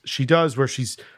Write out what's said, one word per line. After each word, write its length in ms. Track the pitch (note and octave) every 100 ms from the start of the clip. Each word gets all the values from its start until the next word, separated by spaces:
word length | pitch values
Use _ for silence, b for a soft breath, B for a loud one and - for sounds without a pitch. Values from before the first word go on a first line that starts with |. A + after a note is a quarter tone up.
she 200 | - -
does 320 | B2+ E3 E3 A#2+
where 120 | C3
she's 280 | - A#2 - B